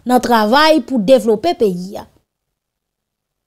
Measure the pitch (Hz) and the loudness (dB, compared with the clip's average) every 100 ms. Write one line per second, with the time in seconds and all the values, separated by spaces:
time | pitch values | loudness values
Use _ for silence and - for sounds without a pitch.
0 | 233 247 247 226 214 277 311 311 - 262 | -2 -2 0 0 2 2 2 2 0 -2
1 | 190 254 220 214 339 349 214 180 190 208 | 2 2 2 -2 -2 -2 -2 -4 -10 -16
2 | 190 _ _ _ _ _ _ _ _ _ | -20 _ _ _ _ _ _ _ _ _
3 | _ _ _ _ | _ _ _ _